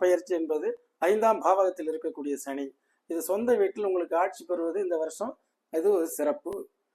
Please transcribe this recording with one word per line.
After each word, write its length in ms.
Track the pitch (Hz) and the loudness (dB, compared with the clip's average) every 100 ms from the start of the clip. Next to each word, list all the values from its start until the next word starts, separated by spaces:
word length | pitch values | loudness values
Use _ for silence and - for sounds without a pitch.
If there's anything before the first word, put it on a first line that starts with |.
பெயர்ச்சி 300 | 185 175 170 175 | 4 2 2 -2
என்பது 280 | 160 156 190 - _ _ 175 | -2 -2 -2 -6 _ _ 2
ஐந்தாம் 320 | 214 226 208 | 4 4 4
பாவகத்தில் 480 | 151 190 190 175 156 | 4 4 4 0 -4
இருக்கக்கூடிய 420 | 160 165 147 143 | -6 -6 -6 -6
சனி. 320 | 139 139 139 139 - _ _ - | -6 -6 -6 -8 -10 _ _ -8
இது 100 | 165 | -6
சொந்த 340 | 160 196 240 233 | -2 -2 2 2
வீட்டில் 300 | 196 - 208 | 2 0 -2
உங்களுக்கு 300 | 185 165 165 | -2 0 0
ஆட்சி 280 | 190 - - | 0 -2 -6
பெறுவது 360 | 175 165 175 | -2 -2 -2
இந்த 160 | 190 165 | -2 -2
வருஷம் 360 | 156 - 226 - _ _ _ 160 | -2 -6 -8 -10 _ _ _ 0
இது 120 | 185 | 2
ஒரு 160 | 196 165 | 2 0
சிறப்பு. 640 | - 147 143 - 202 - _ _ | -2 -2 -2 -4 -10 -10 _ _